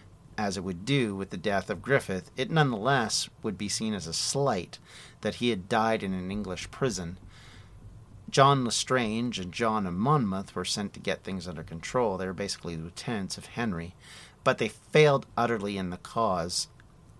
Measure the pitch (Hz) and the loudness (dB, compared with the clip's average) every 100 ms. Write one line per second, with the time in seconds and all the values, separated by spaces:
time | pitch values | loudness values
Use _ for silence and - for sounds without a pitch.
0 | - - - - 101 98 92 87 110 139 | -20 -20 -14 -4 -2 -2 -4 -6 0 2
1 | 110 98 95 95 104 98 92 90 110 135 | 2 -2 -6 -4 0 0 0 -6 2 0
2 | - 95 - - 131 160 143 110 120 139 | 2 -4 -6 -6 0 4 4 2 2 2
3 | 107 - - - 113 95 101 - 110 101 | 2 -2 -4 -6 -6 -4 -4 -2 -2 -2
4 | 80 80 - 139 139 101 - - - - | -4 -4 -2 0 2 0 -4 -12 -20 -20
5 | - - 107 - 120 104 90 113 113 110 | -20 -6 -4 0 2 0 2 2 4 2
6 | 98 92 90 101 95 87 - - 135 92 | 0 -2 -4 -4 -4 -6 -8 -2 -2 -2
7 | 85 92 - - - - - - - - | -6 -10 -16 -20 -20 -20 -20 -20 -18 -18
8 | - - - - 139 139 120 - - 127 | -20 -18 0 8 8 8 2 0 2 2
9 | 113 110 120 95 90 85 117 110 92 90 | 2 0 -2 -4 -6 -2 0 0 0 2
10 | 120 151 104 95 95 90 90 - 101 95 | 4 4 4 -2 -4 -6 -4 -2 -4 -6
11 | 98 - - 92 85 80 80 82 - 127 | -4 -4 -4 -8 -8 -10 -10 -10 -2 2
12 | 113 92 95 92 101 - 87 82 82 - | 2 0 -4 -4 -6 -6 -6 -8 -8 -8
13 | - 110 92 - - - 117 85 85 - | -6 -4 -4 -8 -10 -4 -4 -4 -8 -14
14 | - - - - 131 127 110 - - 156 | -20 -20 -20 -2 0 2 -2 -4 2 8
15 | 151 139 - - 117 113 101 98 92 90 | 8 6 2 0 0 0 0 -2 -4 -6
16 | - 113 110 90 85 - - - - - | -6 0 2 2 0 -4 -6 -10 -20 -20
17 | - | -20